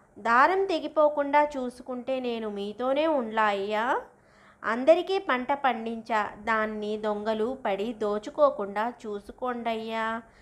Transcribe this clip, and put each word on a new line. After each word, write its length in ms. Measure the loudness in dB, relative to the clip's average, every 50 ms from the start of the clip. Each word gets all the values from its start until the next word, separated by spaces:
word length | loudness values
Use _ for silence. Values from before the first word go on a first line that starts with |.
| _ _ _ -4
దారం 460 | 0 4 6 8 8 6 6 2 2
తెగిపోకుండా 760 | 2 0 -2 -2 0 4 4 4 4 4 2 0 4 4 4 4
చూసుకుంటే 760 | 4 0 -4 -6 -6 -8 -10 -10 -10 -10 -6 -4 -4 -4 -2
నేను 300 | -2 -2 -4 -4 -4 -6
మీతోనే 580 | -6 -6 -6 -6 -6 -4 -2 0 2 2 2
ఉండ్లా 360 | 2 2 0 0 0 0 2 2
అయ్యా. 580 | 2 2 0 -2 -2 -2 -2 0 0 -2 -2 -4 -8 -16 _ _ _ _ -20 -20 -20 -18 _ -4
అందరికీ 540 | -4 -2 2 4 6 6 6 2 0 -2
పంట 360 | -2 0 0 -2 0 0 -2 0
పండించా, 760 | 0 2 0 0 -2 -4 -6 -8 -8 -6 -2 -2 -2 -2 -2 -8 -6 -2
దాన్ని 540 | -2 0 0 0 -2 -4 -6 -6 -6 -4
దొంగలు 600 | -4 -2 -4 -4 -2 -2 -2 -2 0 -2 -2 -4 -4 -4
పడి 280 | -4 -2 -2 -4 -6 -4
దోచుకోకుండా 960 | -4 -2 -2 -2 -4 -6 -6 2 4 4 4 4 0 -6 -4 -2 -2 -2 -2
చూసుకోండయ్యా." 1300 | -4 -8 -10 -10 -8 -10 -10 -14 -12 -6 -6 -6 -4 -4 -4 -4 -4 -4 -6 -6 -4 -4 -4 -4 -4 -6 -10 -14 -20 -20